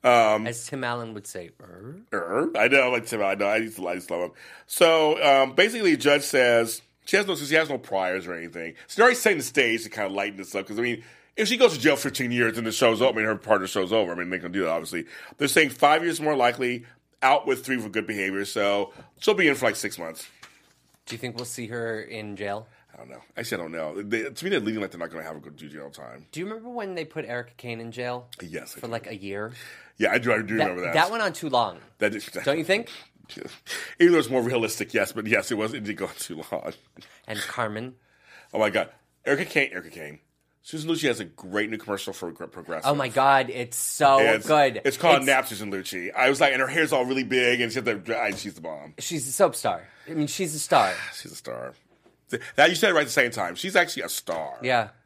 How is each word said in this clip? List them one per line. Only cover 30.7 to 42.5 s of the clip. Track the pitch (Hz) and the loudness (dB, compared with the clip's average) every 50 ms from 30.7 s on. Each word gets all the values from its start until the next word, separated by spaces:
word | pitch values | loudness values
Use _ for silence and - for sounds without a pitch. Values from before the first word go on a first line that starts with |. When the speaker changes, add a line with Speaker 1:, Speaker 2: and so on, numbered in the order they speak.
| 180 180 180 | -2 -4 -4
Speaker 1:
that. | 175 165 | 0 2
Speaker 2:
that | 156 165 185 | 2 2 2
went | 220 233 220 | 0 -2 -2
on | 190 165 | -2 -4
too | - - 156 | -4 -6 0
long. | 131 120 117 101 87 80 - _ _ _ | 0 2 0 0 -4 -10 -18 _ _ _
Speaker 1:
That | 104 104 104 | -2 -2 -2
is, | 104 - | -2 -10
that | - - 90 - | -10 -12 -6 -2
Speaker 2:
Don't | 139 139 165 | -2 -2 -2
you | 156 | 0
think? | 160 190 208 233 - - - - _ _ _ _ _ | 0 0 0 0 -8 -14 -20 -20 _ _ _ _ _
Speaker 1:
<laughs> | - - - - - - _ - - - - - - _ | -16 -14 -14 -14 -16 -18 _ -12 -12 -10 -10 -12 2 _
Even | 170 175 175 | 6 6 8
though | 160 | 6
it's | 147 147 | 2 2
more | 135 127 117 | 0 0 0
realistic, | 120 127 120 113 107 - - 110 - - | 2 0 0 0 -2 -4 -6 -8 -2 0
yes. | 113 101 - - | 0 0 0 -2
But | 113 107 | -6 -2
yes, | 107 113 101 95 - | 2 2 0 2 0
it | 123 | -2
was. | 104 107 110 113 | -2 -2 -2 -4
It | 101 104 | -6 -8
did | 101 104 | -8 -6
go | - 95 | -6 -6
on | 87 - - | -8 -8 -10
too | - - 87 - 78 - | -12 -12 -10 -12 -10 -8
long. | - 78 - 78 - _ _ _ _ - - _ _ _ _ | -8 -8 -8 -8 -12 _ _ _ _ -20 -20 _ _ _ _
Speaker 2:
And | - 110 104 | -12 -10 -10
Carmen. | - - - - 117 107 104 107 120 127 127 _ _ _ _ _ _ _ - - - _ - | -8 -8 -6 -6 -6 -4 -6 -8 -10 -12 -14 _ _ _ _ _ _ _ -20 -20 -20 _ -2
Speaker 1:
Oh | 107 | 0
my | 107 107 | 0 2
God, | 92 107 87 - - _ _ _ _ _ _ | 2 0 -2 -2 -8 _ _ _ _ _ _
Erica | - 139 139 - | 0 0 0 0
Kane. | - - 156 139 - - | 0 0 0 0 0 -4
Erica | 92 85 82 | -12 -14 -14
Kane. | 73 87 78 73 76 76 _ _ _ _ _ _ _ _ _ | -16 -16 -14 -14 -16 -18 _ _ _ _ _ _ _ _ _
Susan | - - 156 151 160 | -12 -10 -10 -4 -2
Lucci | 165 151 151 135 | -2 0 2 0
has | 117 110 | 0 0
a | 104 | -4
great | 82 - - - 92 92 104 107 107 | -12 -12 -18 -16 -4 -2 -2 -2 -2
new | 110 110 | -4 -10
commercial | - 110 101 95 - - 92 | -8 -8 -8 -6 -6 -10 -10
for | - - 85 87 | -10 -10 -10 -10
Gr-, | - 87 | -10 -14
Progressive. | - | -14